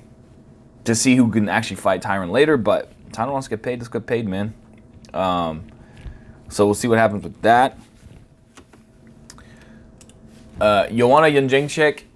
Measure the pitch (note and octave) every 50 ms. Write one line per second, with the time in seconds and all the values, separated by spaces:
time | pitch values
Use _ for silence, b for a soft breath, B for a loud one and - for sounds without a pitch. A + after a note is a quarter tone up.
0 | - - - _ - - - - - - - - - - - - - A#2 A#2 A2
1 | - C3+ B2+ C3 B2 A2 G2+ A2+ G#2 F#2+ F#2 A2+ A#2 - G2 - - G2+ F#2+ F2+
2 | - G#2 G2 G2 F#2 E2+ G2 B2+ D3+ D3+ D3+ B2 G2 G#2+ F#2 D#2+ - - - -
3 | - - - A2+ A#2 C3+ C#3 C3+ B2+ - A2+ G#2+ - B2+ B2 A#2+ A#2 A#2 A#2 A#2
4 | A2 - B2 A#2 A2+ G2 F#2 F#2+ G#2 A2 A2 - - - - - - - - -
5 | - - - E2+ F#2+ F#2 F2+ F2 E2+ E2 D#2 D#2+ - - B B B B B B
6 | B B B B B B B B B B - - G#2 G#2 G#2 - - A#2+ A2+ A2+
7 | A2+ G#2+ G2+ G2 F2 - - - - G#2+ A#2 B2 C3 C3 - - - _ _ -
8 | - - - - - _ _ _ _ _ _ - - _ - - - _ _ _
9 | - - - - - - - B B B B B B B B B B B B -
10 | - - - - - - - - - - - - G#2+ G#2+ G#2 G2 F2+ - G#2 A#2+
11 | A#2+ B2 C#3 D3+ D#3+ D#3 D3 C#3 C3+ B2+ C3 C#3 D3 C#3+ - D#3+ D#3 D3+ C#3+ -
12 | - - _